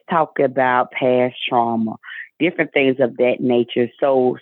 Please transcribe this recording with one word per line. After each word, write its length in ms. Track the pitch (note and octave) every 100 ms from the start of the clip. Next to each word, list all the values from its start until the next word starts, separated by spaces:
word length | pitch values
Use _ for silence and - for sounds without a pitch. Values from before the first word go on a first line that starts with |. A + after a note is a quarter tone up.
| -
talk 300 | E3+ D3+ -
about 540 | C#3 C3 B2+ B2 B2
past 440 | - B2+ B2 B2 - -
trauma, 460 | B2 A#2 A2+ A2 A2+ - - - -
different 360 | E3+ F3 D3+
things 240 | D3 C3+ C3
of 180 | A#2+ A2
that 200 | B2 -
nature. 500 | B2+ A#2+ A#2 B2+ A#2 -
So 380 | C#3+ C3 B2+ A#2+